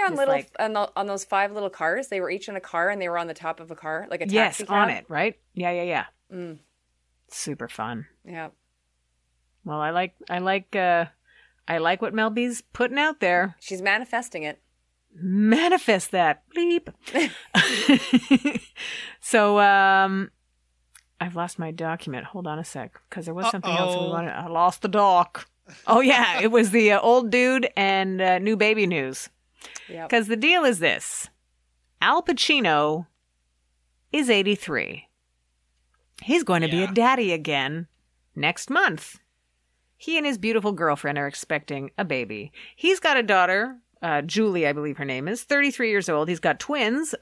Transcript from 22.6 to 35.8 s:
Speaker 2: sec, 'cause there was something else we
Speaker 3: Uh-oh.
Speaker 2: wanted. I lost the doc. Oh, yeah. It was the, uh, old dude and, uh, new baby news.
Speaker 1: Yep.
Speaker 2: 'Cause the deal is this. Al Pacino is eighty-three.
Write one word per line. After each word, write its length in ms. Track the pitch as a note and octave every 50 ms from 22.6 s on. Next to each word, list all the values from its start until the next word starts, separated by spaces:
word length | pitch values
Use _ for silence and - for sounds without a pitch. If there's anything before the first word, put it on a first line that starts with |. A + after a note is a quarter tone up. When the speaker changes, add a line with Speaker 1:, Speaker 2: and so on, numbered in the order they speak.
| E3+
Speaker 2:
sec, 360 | - - C#3+ A#2+ - - - _ _
'cause 140 | - G3 D#3+
there 80 | E3+ E3
was 160 | F3+ G3 A3+
something 200 | A3+ F#3+ F3+ F#3+
else 240 | E3+ E3+ F#3 F3+ F3+
we 60 | F3+
Speaker 3:
Uh-oh. 80 | F3+ F3+
Speaker 2:
wanted. 220 | F3 E3+ E3+ D#3
I 160 | - - F3+ E3+
lost 340 | E3 E3 F3 F3+ F#3 -
the 60 | - G3+
doc. 600 | F#3 G#3+ G3+ G3 F#3 F3 - - - - - - _ _ _ - - - -
Oh, 140 | - A3 A#3
yeah. 400 | C4+ B3+ C#4 B3 A#3+ G3 F3 E3
It 100 | F#3 A3
was 200 | A3+ A#3+ A#3 G3+
the, 220 | F#3+ A#3 A3 G#3
uh, 80 | G#3 G3
old 300 | - A3 A#3+ B3+ B3 A3
dude 400 | G3 B3 B3 B3+ C4 C4 A#3+ - -
and, 440 | - G3 G3 F#3+ F#3+ F#3+ F#3+ F#3+ F#3
uh, 180 | F#3+ F#3 F#3 F3+
new 180 | F#3+ G#3+ A3
baby 300 | G3 G#3 G#3+ A3 G#3+ G3+
news. 420 | F3 F3+ D#3 C3+ C3 C3+ - - - _ _ _ _ _ _ - - - - - -
Speaker 1:
Yep. 220 | F3+ E3 E3 D#3+
Speaker 2:
'Cause 160 | B3 A#3 A3+
the 100 | G3+ A3+
deal 280 | A3 A#3 D#4 F4 F4+ D#4+
is 160 | B3 A#3 F3
this. 480 | E3+ D3+ F#2 - - - - - - - _ _ _ _ _ _ _ _ _ _ _ _ _ _
Al 220 | - G3+ C4+ E4+
Pacino 840 | E4+ - D#4+ A#3+ - - D#4 C#4+ A3+ F3 D#3 D3 D3+ D3+ D#3 E3 F3 - _ _ _ _ _ _ _ _ _ _ _ _ _ _ _ _ _ _ _ _
is 180 | - D4 C#4+ B3
eighty-three. 800 | A3+ G3+ F#3+ G3+ G#3 G3 - - D3+ A#2 C#2+ - - - - _ _ _ _ _ _ _ _ _ _ _ _ _ _ _